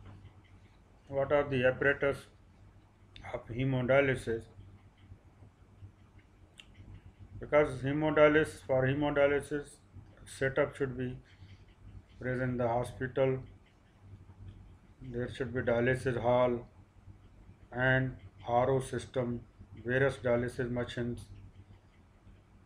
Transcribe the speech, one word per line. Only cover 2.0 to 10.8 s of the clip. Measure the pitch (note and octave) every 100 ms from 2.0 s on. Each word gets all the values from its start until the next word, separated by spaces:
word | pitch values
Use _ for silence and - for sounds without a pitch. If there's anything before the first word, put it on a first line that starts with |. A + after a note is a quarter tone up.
| C#3 C3 - - - - - - - - - - -
of | A#2+ -
hemodialysis? | A#2 C3+ B2+ B2 C3+ C#3 B2 A#2+ A2+ - - - - - _ - - - - - - - - - - - - - - - - - - - - - - - -
Because | A#2+ D3 D3 C3
hemodialysis, | C3 D3+ D#3 D3+ D3+ D3+ D3+ - -
for | C3 C3
hemodialysis | C#3+ D3 C#3+ C#3+ C#3+ C3+ D3 C#3+ - - - - -
setup | - - C3+ D3 C3+
should | -